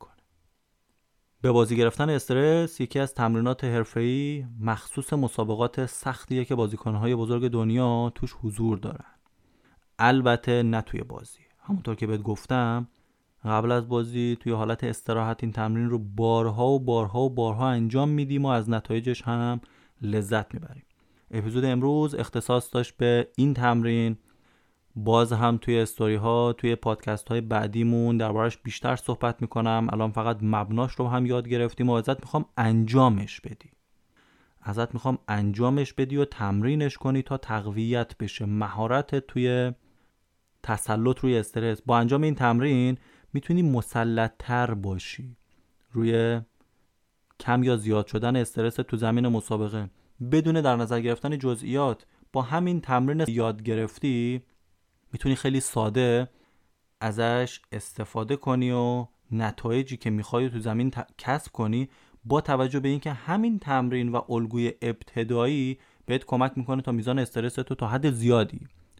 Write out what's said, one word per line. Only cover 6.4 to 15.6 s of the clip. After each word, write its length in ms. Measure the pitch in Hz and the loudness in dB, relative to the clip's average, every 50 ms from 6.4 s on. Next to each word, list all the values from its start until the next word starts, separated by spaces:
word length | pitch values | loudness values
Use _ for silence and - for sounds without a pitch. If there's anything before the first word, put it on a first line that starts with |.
| 123 | -2
که 100 | - 135 | 0 0
بازیکن‌های 600 | 120 113 104 107 110 - 113 107 104 110 120 123 | 0 0 0 -2 -4 -4 -2 -2 0 0 0 0
بزرگ 340 | 117 113 110 120 120 123 123 | 0 0 0 0 0 0 0
دنیا 640 | 117 117 110 110 113 123 127 123 117 117 120 120 - | 0 0 2 2 2 2 2 2 2 0 0 -2 -4
توش 200 | - - 123 - - - | -6 -8 -8 -8 -8 -8
حضور 360 | 110 101 107 113 113 110 95 | -8 -4 -2 -2 0 0 -2
دارن. 260 | 104 107 - - - - _ _ _ _ _ _ _ _ _ _ _ _ _ _ _ _ _ - | -4 -8 -10 -12 -16 -20 _ _ _ _ _ _ _ _ _ _ _ _ _ _ _ _ _ 2
البته 640 | 110 120 127 135 127 123 120 117 - - 120 120 117 | 4 6 6 6 6 4 4 2 2 2 2 2 4
نه 180 | 113 113 110 | 2 2 0
توی 220 | 110 - - - - | -2 -4 -6 -8 -8
بازی. 380 | 120 117 - - - - - _ _ _ _ | -10 -12 -14 -16 -18 -20 -20 _ _ _ _
همونطور 360 | - - 202 185 170 117 113 | -6 -4 -4 -4 -2 -4 -4
که 120 | - 113 | -4 -2
بهت 160 | 107 110 104 104 | -2 -2 -2 -2
گفتم 680 | 110 104 95 - - 127 127 120 117 117 120 120 120 _ _ _ _ _ _ _ _ _ _ - | -4 -6 -4 -4 -2 0 0 2 2 0 -2 -4 -6 _ _ _ _ _ _ _ _ _ _ -4
قبل 280 | 110 107 107 110 117 123 | -2 0 2 2 2 2
از 160 | 123 117 120 | 0 0 0
بازی 480 | 123 120 117 117 120 123 120 120 120 117 | 0 0 0 -2 -2 -2 0 0 0 -2
توی 120 | - 120 117 | -2 -2 -2
حالت 320 | 110 110 110 113 - - | 0 0 -2 -2 -2 -2
استراحت 600 | 120 113 - - - 113 113 113 113 113 - - | -4 -4 -4 -4 -2 0 0 0 -2 -2 -2 -4
این 80 | 113 107 | -4 -4
تمرین 380 | 117 | -2